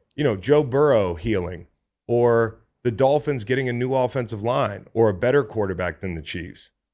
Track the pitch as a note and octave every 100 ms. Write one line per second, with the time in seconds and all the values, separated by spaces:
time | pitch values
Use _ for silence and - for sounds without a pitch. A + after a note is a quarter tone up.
0 | _ - D3 G2+ F2+ D3 C#3 C3+ D3 A#2
1 | F#2+ E2 A2+ G2+ F2 F2 E2+ _ _ _
2 | - A#2+ A#2+ A#2 A2+ - _ _ B2 A2
3 | C3+ D3 D3 C3+ G#2 B2+ B2+ A#2+ B2+ C3
4 | B2+ C#3 A#2 G#2+ A2 C3+ A2+ G2+ - -
5 | A2+ F#2 A#2+ C#3+ B2 A2+ G2+ F2 F2+ E2
6 | F#2+ E2 D2+ F2+ F2 - - _ _